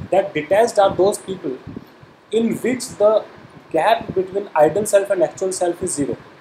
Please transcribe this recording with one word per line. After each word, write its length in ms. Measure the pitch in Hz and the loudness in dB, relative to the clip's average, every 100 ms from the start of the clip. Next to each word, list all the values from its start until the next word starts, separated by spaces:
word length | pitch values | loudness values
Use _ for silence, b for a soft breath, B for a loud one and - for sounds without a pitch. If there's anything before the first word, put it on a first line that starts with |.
| - | 0
that 220 | 147 147 | 0 0
detached 460 | 151 147 196 233 202 | -4 0 2 2 4
are 140 | 196 | 2
those 240 | 160 196 196 | 4 0 0
people 400 | - 185 147 127 - - - - - - _ | -8 -8 -8 -10 -12 -16 -18 -20 -20 -20 _
in 240 | 220 226 165 | -2 0 -2
which 300 | 220 254 - - | -4 -4 -8 0
the 220 | 208 214 - - - - - | 2 2 -2 -12 -20 -20 -6
gap 420 | 156 185 226 - 185 | 0 2 2 0 -4
between 340 | 185 196 - 160 | -4 -6 -2 2
ideal 300 | 156 175 214 | 4 2 2
self 260 | 202 196 | 0 2
and 120 | 190 | 0
actual 280 | 156 - 190 | 0 -2 -6
self 320 | 185 175 170 | -2 -4 -2
is 100 | 180 | -6
zero, 240 | 143 131 - - - | -4 -4 -6 -12 -2